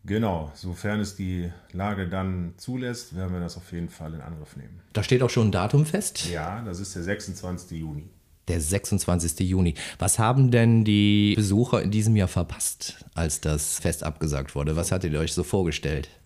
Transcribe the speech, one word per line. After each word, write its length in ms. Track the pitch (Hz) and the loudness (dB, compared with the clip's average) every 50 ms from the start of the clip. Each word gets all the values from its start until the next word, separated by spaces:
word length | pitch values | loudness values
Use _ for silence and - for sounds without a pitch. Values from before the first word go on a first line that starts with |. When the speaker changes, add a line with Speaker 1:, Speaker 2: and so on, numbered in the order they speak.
| - | -4
Speaker 1:
Genau, 480 | 87 98 110 113 104 90 82 78 73 73 | -2 0 0 2 0 0 -2 -4 -8 -12
sofern 460 | - - 90 87 - - 104 104 107 | -12 -10 -10 -10 -6 -4 -2 -2 -2
es 160 | 101 92 95 | -2 -4 -6
die 340 | - 98 92 92 90 87 87 87 - _ _ | -6 -6 -4 -4 -4 -4 -6 -8 -12 _ _
Lage 360 | - 90 98 104 104 95 92 87 | -8 -4 -4 -4 -2 -4 -4 -4
dann 460 | 92 95 95 95 92 90 87 85 90 - | -2 -2 -2 -2 -4 -4 -6 -8 -10 -12
zulässt, 580 | - - 123 127 127 123 120 117 - - - | -10 -8 -6 -6 -6 -6 -8 -8 -12 -12 -8
werden 160 | 90 95 90 | -8 -6 -4
wir 80 | 90 90 | -4 -4
das 160 | 87 85 - | -6 -6 -8
auf 160 | 87 87 - | -12 -14 -10
jeden 160 | 90 87 85 82 | -8 -8 -8 -8
Fall 260 | - - 80 80 80 | -10 -12 -12 -12 -12
in 60 | 78 | -12
Angriff 360 | - 80 82 78 76 - - | -12 -12 -14 -14 -14 -16 -18
nehmen. 240 | 71 64 55 92 90 - _ | -18 -18 -18 -20 -20 -20 _
Speaker 2:
Da 100 | _ 107 | _ -4
steht 220 | 101 - 131 123 135 | 0 2 2 2 2
auch 60 | 117 | 2
schon 180 | - 123 113 104 | 2 4 4 4
ein 40 | |
Datum 320 | 95 92 92 113 - 143 156 | 4 2 0 4 4 2 2
fest? 440 | 156 185 202 208 - - - - 87 | 2 0 -2 -4 -4 -6 -6 -6 -4
Speaker 1:
Ja, 300 | 87 80 78 85 98 113 | -4 -4 -6 -6 -6 -8
das 160 | 120 104 87 90 | -8 -8 -8 -8
ist 160 | 98 - - | -8 -8 -8
der 80 | 92 | -6
sechsundzwanzigste 720 | 85 92 104 104 - 98 90 - - 90 90 87 - - 82 | -4 -4 -4 -4 -6 -10 -10 -8 -6 -8 -8 -8 -8 -10 -10
Juni. 300 | 80 80 78 76 73 78 - _ _ _ _ _ _ _ | -8 -8 -8 -8 -10 -12 -14 _ _ _ _ _ _ _
Speaker 2:
Der 140 | - - 87 | -2 -2 -2
sechsundzwanzigste 800 | 76 78 98 101 - - 104 92 - - 90 85 82 82 - - | 0 0 -2 -2 0 0 -2 0 2 2 2 2 2 -2 0 0
Juni. 320 | 95 90 92 92 90 85 82 - - - - - | 0 2 2 4 4 2 2 -2 -8 -12 -6 -2
Was 220 | - - - - | 0 0 2 2
haben 320 | 113 113 127 139 135 123 | 2 4 6 6 6 6
denn 320 | 123 117 113 113 117 113 107 | 6 6 6 8 6 6 6
die 500 | 107 104 104 104 104 104 104 104 104 98 | 6 6 6 6 6 6 6 6 6 4
Besucher 480 | 107 104 95 98 107 123 - - 110 | 4 4 4 4 2 4 2 2 0
in 80 | - 95 | 0 0
diesem 240 | 104 107 104 113 110 | 0 2 4 4 4
Jahr 140 | 104 92 87 | 4 4 2
verpasst, 760 | - 92 85 - - - - - - _ - - - - - - _ | 2 -2 -2 -2 -6 -6 -6 -6 -6 _ -12 -12 -12 -14 -20 -10 _
als 260 | 82 82 80 76 - | -2 -2 -2 -2 -2
das 400 | - 78 76 76 - - - - | 0 0 0 0 -2 -4 -6 -2
Fest 240 | - 90 - - - | -2 -2 -2 -2 -6
abgesagt 500 | 78 76 - 80 78 71 69 69 - - | -6 -4 -2 -2 -2 -2 -2 -4 -4 -4
wurde? 220 | 69 71 76 78 | -2 -2 0 0
Was 160 | 82 85 - | 0 0 0
hattet 200 | 92 92 92 82 | -2 0 0 0
ihr 60 | 76 76 | 0 0
euch 160 | 80 82 - | -2 0 -2
so 80 | 90 | -4
vorgestellt? 680 | 87 - - 98 90 82 78 - - 71 76 69 67 - - _ _ | -2 0 0 0 0 0 -2 -4 -4 -4 -4 -4 -6 -8 -14 _ _